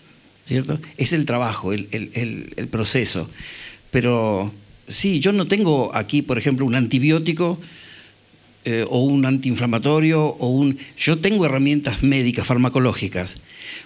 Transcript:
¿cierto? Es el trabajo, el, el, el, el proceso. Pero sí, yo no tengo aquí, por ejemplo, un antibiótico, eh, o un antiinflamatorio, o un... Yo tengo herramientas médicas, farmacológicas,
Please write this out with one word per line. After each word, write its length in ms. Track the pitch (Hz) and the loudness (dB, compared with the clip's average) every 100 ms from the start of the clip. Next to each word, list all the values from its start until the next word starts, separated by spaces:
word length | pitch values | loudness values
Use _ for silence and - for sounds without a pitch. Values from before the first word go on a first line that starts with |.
| - - - _ - | -20 -20 -20 _ -4
¿cierto? 320 | 131 147 151 - - | -4 -2 -6 -8 -4
Es 160 | - | -2
el 120 | 165 | 0
trabajo, 480 | 139 123 120 101 92 | 0 -2 -2 -4 -4
el, 140 | 104 104 | -4 -6
el, 180 | 113 104 | -8 -6
el, 380 | 113 117 107 - - | -6 -6 -8 -10 -10
el 100 | 113 | -6
proceso. 640 | 113 104 131 107 92 78 - - - - - - | -4 -2 0 -2 -4 -6 -12 -18 -16 -18 -20 -4
Pero 600 | 127 123 120 110 98 104 - - - - | 0 2 2 0 0 -4 -8 -20 -20 -10
sí, 320 | - 196 185 | -2 0 2
yo 100 | 185 | 2
no 160 | 202 175 | 0 0
tengo 480 | 202 185 143 110 | 2 2 2 0
aquí, 280 | - 104 147 | -4 0 -2
por 140 | 139 123 | 0 -2
ejemplo, 300 | 143 131 135 | 0 0 2
un 80 | |
antibiótico, 880 | 123 117 131 147 160 160 156 175 170 - - - - - _ _ _ - - | 0 2 2 2 2 0 -2 -2 -2 -8 -20 -20 -20 -20 _ _ _ -20 -10
eh, 200 | 123 113 110 | -4 -2 0
o 140 | 123 | 2
un 200 | 135 139 | 2 2
antiinflamatorio, 960 | 131 135 135 110 120 117 139 156 160 160 | 2 2 0 -2 0 0 2 4 4 4
o 240 | 151 - 123 | 0 0 0
un... 280 | 131 143 135 - - | 2 2 0 -10 -4
Yo 200 | - 160 | 0 2
tengo 280 | 190 208 156 | 2 2 2
herramientas 560 | 131 139 147 143 101 | 2 2 2 0 2
médicas, 420 | 135 135 123 113 | 2 4 2 0
farmacológicas, 920 | 101 123 127 131 127 95 98 90 90 - - - - - | 0 2 4 4 2 0 -4 -4 -6 -8 -16 -18 -16 -16